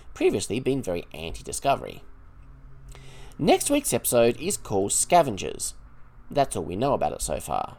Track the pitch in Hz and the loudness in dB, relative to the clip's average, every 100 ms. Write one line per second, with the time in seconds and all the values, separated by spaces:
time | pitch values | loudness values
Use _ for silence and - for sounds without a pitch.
0 | - - 349 110 - 110 127 135 92 87 | -12 0 2 2 0 0 0 0 0 -4
1 | - 76 82 - - - 139 131 50 - | -4 -8 -8 -8 -8 -2 0 0 -2 -12
2 | - - - - - - - - - - | -14 -16 -20 -20 -20 -18 -18 -16 -16 -16
3 | - - - - 180 381 - 285 - 120 | -16 -16 -14 0 4 4 4 2 2 0
4 | - 120 117 - 104 - - 98 98 - | 4 6 6 4 -2 -4 -2 0 2 0
5 | - 170 143 98 - - - - - - | 6 6 6 0 -4 -6 -8 -8 -16 -18
6 | - - - 139 135 98 85 92 139 117 | -18 -18 -4 0 0 -2 -4 -2 0 2
7 | 76 - - 71 - 50 - | 0 -2 -4 -4 -2 -4 -4